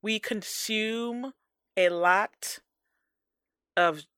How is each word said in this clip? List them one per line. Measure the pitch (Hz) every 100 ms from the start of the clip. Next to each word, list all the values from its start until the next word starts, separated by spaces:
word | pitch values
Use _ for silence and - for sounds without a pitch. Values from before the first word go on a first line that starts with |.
we | 214 220
consume | - 214 180 - - 220 220 226 240 240 262 - _ _ _ -
a | 180
lot | 175 175 185 214 _ - - _ _ _ _ _ _ _ _ _ _ _ -
of | 175 156 147